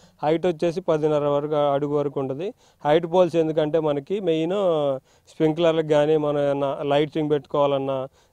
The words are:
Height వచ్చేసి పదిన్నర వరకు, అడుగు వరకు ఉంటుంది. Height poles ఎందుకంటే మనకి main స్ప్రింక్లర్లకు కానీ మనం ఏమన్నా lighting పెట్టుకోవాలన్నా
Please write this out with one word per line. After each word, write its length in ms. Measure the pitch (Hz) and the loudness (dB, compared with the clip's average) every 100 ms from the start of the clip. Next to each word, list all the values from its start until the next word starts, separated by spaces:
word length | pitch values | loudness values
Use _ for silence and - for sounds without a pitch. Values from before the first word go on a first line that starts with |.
| _ - | _ -6
Height 240 | 147 165 180 | -2 0 0
వచ్చేసి 340 | 156 175 160 | -2 -2 -2
పదిన్నర 480 | 180 156 151 151 147 | -2 0 2 0 0
వరకు, 260 | 143 151 | 0 0
అడుగు 420 | 151 147 139 143 147 | 0 0 0 0 -2
వరకు 240 | 143 139 | -2 -4
ఉంటుంది. 340 | 135 135 196 - _ _ | -6 -6 -8 -12 _ _
Height 220 | 147 160 170 | 2 2 2
poles 300 | 180 175 165 | 2 2 2
ఎందుకంటే 440 | 160 156 151 160 | 0 0 0 0
మనకి 400 | 156 143 139 202 | 0 -2 -4 -4
main 320 | 180 160 165 202 190 160 143 131 _ _ _ | -2 0 0 0 0 0 -2 -4 _ _ _
స్ప్రింక్లర్లకు 580 | - 160 156 170 160 156 | -2 0 2 2 2 2
కానీ 300 | 147 147 156 | 2 4 2
మనం 240 | 147 147 | 0 0
ఏమన్నా 380 | 143 139 139 143 | 0 0 -2 -4
lighting 480 | 143 143 151 160 151 | 0 0 0 -2 -2
పెట్టుకోవాలన్నా 800 | 147 - 151 143 139 135 135 131 _ _ | -2 -2 0 2 0 -2 -6 -8 _ _